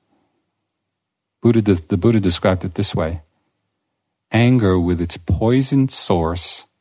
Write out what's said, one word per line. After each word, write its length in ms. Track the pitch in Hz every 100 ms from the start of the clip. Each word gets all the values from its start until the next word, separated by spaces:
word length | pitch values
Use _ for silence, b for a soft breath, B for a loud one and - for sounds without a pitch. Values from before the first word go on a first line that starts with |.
| _ _ _ _ _ _ _ _ _ _ _ _ _ _
Buddha 220 | 117 113
de-, 240 | 104 90 -
the 100 | 95
Buddha 220 | 117 110
described 460 | 95 - 101 92
it 100 | 92
this 220 | - 101 92
way. 260 | 80 82 - _ _ _ _ _ _ _ _ _ _
Anger 440 | 120 120 127 98 92
with 240 | 87 85
its 180 | 85 -
poisoned 760 | - 87 110 131 131 139 135
source 720 | - - 90 82 87 - - - _